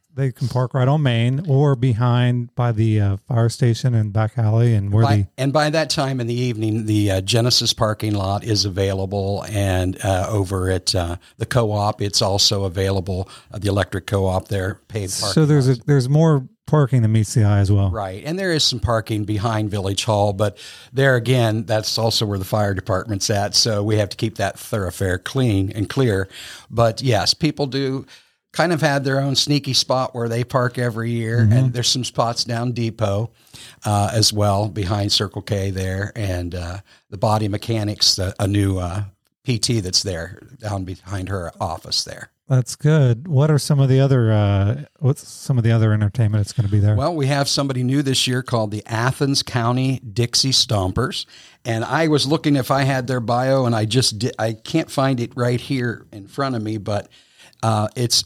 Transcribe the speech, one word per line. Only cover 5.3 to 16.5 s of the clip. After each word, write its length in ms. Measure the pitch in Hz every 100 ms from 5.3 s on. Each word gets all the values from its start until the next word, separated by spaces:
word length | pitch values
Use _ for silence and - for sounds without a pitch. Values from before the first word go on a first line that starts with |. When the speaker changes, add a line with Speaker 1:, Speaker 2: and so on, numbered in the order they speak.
| -
Speaker 2:
and 160 | 135
by 160 | 147 151
that 200 | 160 151
time 300 | - 135 131
in 80 | 117
the 60 |
evening, 520 | 120 123 107 110 110 107
the, 260 | 107 104
uh, 100 | 95
Genesis 500 | 95 117 123 - 117
parking 400 | - 110 107 107
lot 300 | 104 95 101
is 220 | 117 101 101
available, 800 | 92 98 95 95 101 98 98 -
and, 480 | 107 98 92 92 92
uh, 240 | 101 95 95
over 400 | 107 92 95 92
at, 240 | 92 -
uh, 220 | 92 85 85 - -
the 80 | 110
co-op, 560 | 127 110 104 104 -
it's 200 | 101 -
also 440 | 104 98 - 101 98
available, 640 | 87 95 98 90 92 95 - _
uh, 60 | 104
the 100 | 104
electric 360 | 98 92 98 -
co-op 420 | 101 95 92 -
there, 320 | 101 92 92 _
paved 240 | 110 95
Speaker 1:
So 140 | - 104
Speaker 2:
parking 180 | 123 147
Speaker 1:
there's 200 | 151 131
Speaker 2:
lot. 80 | 120
Speaker 1:
a, 60 | -
there's 240 | 143 123
more 380 | 151 160 143 131